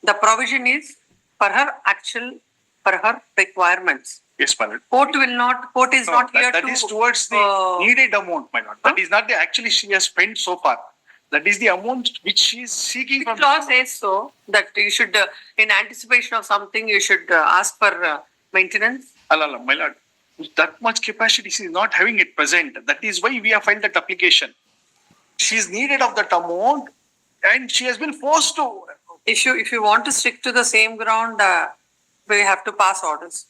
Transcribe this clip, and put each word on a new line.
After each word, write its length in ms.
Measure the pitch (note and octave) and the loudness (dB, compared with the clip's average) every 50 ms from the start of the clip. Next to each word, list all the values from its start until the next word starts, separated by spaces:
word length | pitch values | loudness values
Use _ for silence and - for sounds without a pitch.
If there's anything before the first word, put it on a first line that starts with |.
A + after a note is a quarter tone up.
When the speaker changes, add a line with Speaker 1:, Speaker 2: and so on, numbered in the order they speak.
| - | 0
Speaker 1:
The 100 | G#3+ G3+ | 0 0
provision 520 | - - A3 A3 A3+ B3+ A#3+ C4 C4+ B3 | 2 2 2 2 2 0 -2 -2 -2 0
is 300 | B3 C4 D4+ D4+ - - _ _ _ _ _ _ _ _ _ | 0 -2 -2 -4 -10 -20 _ _ _ _ _ _ _ _ _
for 100 | G#3+ G3 | 0 0
her 220 | - A#3+ C#4 - - - - | 2 0 0 0 -4 -4 -2
actual, 520 | G3 G3+ - - - - A#3 A#3 B3 C4+ - _ _ _ _ _ _ _ _ _ | -2 -2 -2 -4 -10 -10 -10 -10 -10 -14 -18 _ _ _ _ _ _ _ _ _
for 100 | G3 F#3+ | -2 -2
her 280 | F3 - A3 A#3 B3+ _ _ _ - | 0 0 -2 -2 -2 _ _ _ -2
requirements. 840 | F#3+ F#3+ _ F#3+ F3+ F3 F3+ F#3 F#3 F3 D3 C3+ _ - - - _ _ _ _ | -2 -2 _ 0 2 2 2 2 0 -2 -2 -2 _ -18 -20 -20 _ _ _ _
Speaker 2:
Yes, 180 | C#3+ C#3 - - | -2 -2 0 -2
my 80 | - - | -2 -6
lord. 140 | G#2+ - _ _ | -6 -12 _ _
Speaker 1:
Court 200 | - B3+ C#4 C#4 C#4 | 2 2 2 4 2
will 220 | C#4 C4+ B3 B3 | 0 0 0 2
not, 380 | A#3+ A#3+ B3 B3+ B3 B3+ - _ | 0 0 0 0 -2 -4 -6 _
court 200 | B3+ B3+ B3+ C4 | 0 2 2 2
is 140 | C4 A#3+ A3+ | 0 0 2
Speaker 2:
No, 60 | A3+ | 2
Speaker 1:
not 180 | A#3+ B3 B3 | 2 2 2
Speaker 2:
that, 80 | - C4 | 2 2
Speaker 1:
here 120 | B3 B3 B3 | 2 2 2
Speaker 2:
that 80 | E3 | 0
Speaker 1:
to, 60 | - B3+ | -2 0
Speaker 2:
is 160 | B3+ C4 A#3 | -4 -4 -4
towards 440 | G#3 G#3+ G#3+ A3+ A#3 A#3+ A3+ - - | -4 -2 0 2 2 2 0 -4 -2
the 80 | - | 0
Speaker 1:
uh, 440 | G#3 G#3 G3+ G3 G3 F#3+ F#3 F#3 F3+ | 2 2 2 2 2 2 0 0 0
Speaker 2:
needed 340 | F3+ A3 B3 C4 C4 A#3+ G3+ | 2 2 4 4 2 2 2
amount, 400 | G3+ F#3+ F3+ E3+ D#3 B2+ - - | -2 -2 -2 -6 -6 -6 -6 -6
my 80 | A#2+ | -6
lord. 160 | A2 G#2+ G2+ _ _ | -6 -6 -16 _ _
That 60 | - | -2
Speaker 1:
huh? 100 | D#4 F#3+ | 0 0
Speaker 2:
is 80 | F#3+ E3 | -2 0
not 180 | G3 G#3 G#3+ G#3+ | 0 0 0 0
the 60 | A3+ | 0
actually 380 | F3 D#3+ F3 - - A#3 A3+ | 0 0 -2 -2 -6 -2 0
she 200 | F#3+ - - G3+ | -2 -2 0 0
has 140 | G3 F#3+ F#3+ | 0 0 0
spent 320 | - - - F3+ G#3 A3 - | -2 0 0 0 0 0 -6
so 180 | - - F3+ | -4 -4 -4
far. 240 | F3 - D3+ B2 - - - _ _ _ _ - _ _ _ | -2 0 0 0 0 -4 -18 _ _ _ _ -20 _ _ _
That 140 | - D3 D#3 | -4 -2 0
is 140 | G3 G#3 G3 | 0 -2 2
the 80 | A#3+ G#3+ | 2 2
amount 440 | F3+ F3 G3 A3+ B3+ C4 A#3+ - - - | 2 2 -2 -6 -6 -4 -4 -6 -6 -6
which 180 | _ - G3+ - | _ -2 0 2
she 220 | - - - A#3 | 2 0 0 -4
is 100 | B3 A#3+ | -10 -10
seeking 480 | - - - - - A#3+ C4 B3+ C4+ C#4 | -8 -8 -6 -6 -6 -6 -4 -4 -4 -4
Speaker 1:
The 40 | - | -2
Speaker 2:
from 140 | A3+ A3+ G#3+ | -4 -2 2
Speaker 1:
law 200 | D4+ C#4 C#4 D#4 | 4 4 4 2
says 320 | D#4 C#4 B3+ B3+ B3+ B3+ | 2 2 0 0 0 0
so 400 | - - - G3+ F#3+ G3 A3+ C#4+ _ _ _ - | -6 -6 -2 -2 0 -2 -2 -6 _ _ _ 0
that 200 | G3+ G#3 F#3+ - _ - | 0 0 0 0 _ -2
you 120 | G3+ G#3 | -2 0
should, 240 | G3+ - A#3 G3+ F#3 | 0 -2 -2 0 2
uh, 140 | G#3+ G3 F#3 - - - - _ - | 0 0 0 -2 -16 -20 -14 _ -2
in 120 | A3 A3 | 0 2
anticipation 680 | G#3 G3 G#3+ G#3+ B3+ - - A3+ B3 B3 A#3+ - A#3+ A3+ | 2 0 0 -2 -8 -20 -4 0 0 0 0 0 -4 -4
of 80 | G#3 | -2
something, 420 | - G#3 G3+ G3+ G3+ - A3 A3 A3 | 0 -2 -2 -2 -4 -8 -6 -4 0
you 140 | G#3 G3 | 0 0
should, 280 | G3 - G3 F#3 - - | 2 2 0 -2 0 0
uh, 140 | F#3 E3 D#3 - | 2 2 4 4
ask 300 | - F3+ G3+ - - _ | 4 2 2 0 -2 _
for, 260 | A3 G3+ F3+ F3 F3 | 0 2 2 2 -2
uh, 140 | E3 D3+ C#3+ - _ _ _ _ _ - | -2 -2 -4 -8 _ _ _ _ _ 0
maintenance. 580 | F#3+ F#3 F#3 - G#3 G#3 A3+ B3+ C4+ - _ _ _ _ _ | 0 0 0 -2 -2 -2 -2 -2 -4 -12 _ _ _ _ _
Speaker 2:
Allah, 180 | D#3+ D#3 D#3 D3 | 2 2 2 -2
Allah, 120 | C#3 A#2 | -4 -8
my 140 | B2 B2+ C#3 | -2 -2 -2
lord, 220 | D3+ E3 D3 - _ _ _ _ _ _ _ _ _ D#3 - _ | 0 0 -6 -6 _ _ _ _ _ _ _ _ _ -18 -10 _
that 260 | - D#3+ E3 - _ | -2 -2 -2 -2 _
much 200 | A#3 A3+ A3+ - | -4 -4 -2 -2
capacity 480 | - - G#3+ A3 A3+ A3+ - - G3+ G3 | -6 -6 -4 -2 0 2 2 0 -2 -4
she 160 | - - G#3+ | -8 -8 -8
is 60 | F3+ | -6
not 220 | E3 F3+ G#3 A3 - | -2 -2 -2 0 0
having 260 | - F3+ A3+ A#3 G3+ | 0 0 0 2 0
at 120 | F3+ - _ | -2 -2 _
present. 420 | - D3+ C#3+ E3 F3 E3 C#3 A#2+ - A#2+ - | -2 0 2 2 0 0 -2 -8 -12 -4 -4
That 160 | C#3+ - - | -4 -4 -4
is 180 | G#3+ G3 F3 | -6 -6 -2
why 180 | F3+ A#3 C4+ A#3+ | -2 -2 -2 -2
we 80 | G3+ A3 | -2 0
have 140 | A3 G#3 G3+ | 0 2 2
filed 180 | - G#3 G#3+ | 0 0 0
that 160 | G#3 G#3 - F3+ | -2 -2 -2 -2
application. 560 | - - F#3+ - F#3 F3 D3+ - D3+ - _ _ _ _ _ _ _ _ _ _ _ _ _ _ _ _ _ | -2 -2 -6 0 2 4 4 4 2 -2 _ _ _ _ _ _ _ _ _ _ _ _ _ _ _ _ _
She 220 | _ - - A3 A3 | _ -4 -2 -2 -2
is 120 | G#3 E3+ | -4 -4
needed 320 | F3+ G#3+ C4 C#4+ C#4+ C4+ | -4 -6 -2 -2 0 0
of 140 | C4 A#3+ A#3 | 0 0 0
that 160 | G#3+ G3+ - | -2 -2 0
amount, 580 | - F3 E3+ E3+ E3+ F3 G3+ B3 D4 C#4+ C#4 - _ _ _ _ _ _ _ _ _ _ - | 0 0 0 -2 -4 0 0 0 0 0 -4 -12 _ _ _ _ _ _ _ _ _ _ 0
and 260 | F#3+ A3 C4 C4 A#3+ | 2 2 2 -2 -2
she 140 | - - B3+ | -4 -2 -2
has 120 | B3+ B3 G#3 | -2 -4 -4
been 160 | D4+ D4+ D4 | -6 -8 -8
forced 420 | - C4+ C#4 D4+ E4 D#4 - - | -6 -2 2 2 2 2 2 0
to. 280 | - D4 B3 G#3+ - - - - _ _ _ E3+ _ _ | -2 -4 -4 -4 -10 -18 -20 -20 _ _ _ -20 _ _
Speaker 1:
If 200 | - A3+ - - | -2 0 2 2
you, 140 | C4 B3+ - | 2 2 0
if 120 | A3 - - | -2 -4 -4
you 100 | A#3 G#3+ | 0 2
want 220 | G#3 G#3 A#3 - | 4 4 4 2
to 80 | D4+ C4+ | 0 -4
stick 280 | - - B3 A#3+ - - | -2 -2 -2 -4 -4 -8
to 100 | B3+ A#3 | -2 0
the 100 | B3 A#3+ | 0 0
same 320 | A#3+ - A3 A3 A3 A3+ | 2 4 2 2 2 0
ground, 460 | G#3+ A3+ A3 A3 A3+ A3+ A3+ A3+ G3+ | -6 -2 0 0 0 0 -2 0 0
uh, 260 | G3+ F#3+ F3+ E3+ D#3 D#3+ - _ _ _ _ _ _ _ _ _ _ _ | 2 2 4 2 0 -2 -8 _ _ _ _ _ _ _ _ _ _ _
we 100 | G#3+ G3+ | 2 2
have 240 | G#3 G3 G3 F#3 - | 4 4 2 0 -2
to 80 | A3 | -10
pass 320 | G3+ G#3 G3+ F#3+ G3 - - | 0 2 2 2 2 0 -2
orders. 440 | E3 D3+ D3+ E3+ E3+ - - - _ | -4 -4 -4 -8 -12 -16 -16 -16 _